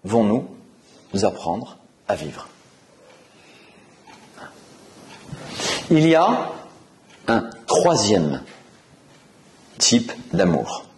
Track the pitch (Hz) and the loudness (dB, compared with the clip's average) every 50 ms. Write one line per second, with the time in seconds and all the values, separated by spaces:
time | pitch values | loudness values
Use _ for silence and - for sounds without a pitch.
0 | - 95 110 117 110 101 110 131 - - - - - - _ _ _ _ - - | -4 0 2 2 2 2 2 0 -2 -6 -16 -20 -20 -20 _ _ _ _ -20 -20
1 | - _ - 196 202 196 - - - - 87 110 131 - - - _ _ _ _ | -20 _ -4 -2 0 0 -2 -4 -6 -6 -6 -6 -8 -14 -18 -20 _ _ _ _
2 | _ - 104 87 - 73 - - - - - _ _ _ _ _ _ _ _ _ | _ -6 -6 -4 -4 -12 -12 -14 -18 -20 -20 _ _ _ _ _ _ _ _ _
3 | - - - - _ _ _ - - - - - - - _ - - _ _ _ | -20 -20 -20 -20 _ _ _ -20 -20 -20 -20 -20 -20 -20 _ -20 -20 _ _ _
4 | _ - - - - - - - - - - - - - - - - - - - | _ -20 -20 -20 -20 -20 -20 -20 -20 -20 -20 -20 -20 -20 -20 -20 -20 -20 -20 -20
5 | - - - - - - - - - - - - - - - - - - 170 156 | -20 -20 -20 -20 -18 -18 -16 -16 -14 -14 -10 -6 -4 -4 -4 -4 0 2 4 6
6 | 156 160 160 156 175 214 247 - - - - - - - - - - _ _ _ | 6 6 6 6 4 4 2 0 -4 -6 -10 -14 -18 -20 -20 -20 -20 _ _ _
7 | _ _ - - - - 113 107 - - - - - - - 156 - 175 165 147 | _ _ -20 -10 -2 0 0 0 0 -4 -14 -16 -4 0 0 2 4 4 2 2
8 | 107 101 107 90 80 73 67 65 - - - - - - - - _ _ - _ | 2 2 2 2 2 0 -4 -6 -10 -14 -20 -20 -20 -20 -20 -20 _ _ -20 _
9 | _ _ - - _ _ _ _ _ - - - - - - - - - 120 117 | _ _ -20 -20 _ _ _ _ _ -20 -20 -20 -20 -20 -6 -2 0 2 2 2
10 | 117 - - - - - - - 95 90 82 67 58 - - - - - _ | 0 -2 -12 -14 -12 -4 0 2 2 2 2 0 -2 -6 -8 -12 -14 -18 _